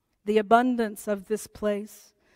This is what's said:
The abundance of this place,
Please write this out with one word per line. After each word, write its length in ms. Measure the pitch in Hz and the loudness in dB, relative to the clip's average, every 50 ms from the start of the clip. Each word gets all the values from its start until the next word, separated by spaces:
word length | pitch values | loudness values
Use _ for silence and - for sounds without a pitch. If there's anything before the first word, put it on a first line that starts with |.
| _ _ _ _ - | _ _ _ _ -4
The 100 | 208 214 | 0 0
abundance 720 | 220 208 196 226 233 254 254 247 233 233 208 208 - - 220 | 0 4 6 4 6 6 4 0 0 -2 -4 -4 -8 -4 -4
of 180 | 208 202 190 | -4 -4 -4
this 200 | - 214 202 - | -6 -8 -8 -8
place, 680 | - _ - 214 208 208 202 214 214 - - - _ _ _ _ _ _ | -12 _ -4 -4 -2 -2 -4 -6 -12 -16 -20 -20 _ _ _ _ _ _